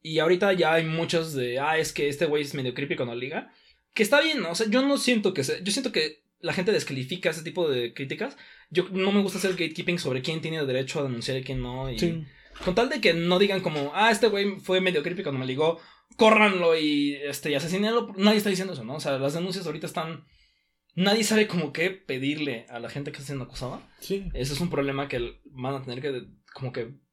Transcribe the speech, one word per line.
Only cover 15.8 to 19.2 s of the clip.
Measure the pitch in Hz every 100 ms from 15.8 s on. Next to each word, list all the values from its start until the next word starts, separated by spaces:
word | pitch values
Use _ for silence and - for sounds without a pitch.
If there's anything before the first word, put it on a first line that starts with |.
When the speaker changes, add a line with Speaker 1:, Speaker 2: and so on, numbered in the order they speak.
| - _ _
Speaker 1:
córranlo | - 220 214 208 185 170 160
y, | 151 147 143
este, | 143 143 135 156
y |
asesínenlo", | 139 160 190 214 233 220 190
nadie | 208 220
está | 208
diciendo | 180 190
eso, | 127
¿no? | 113
O | 147
sea, | 143
las | 135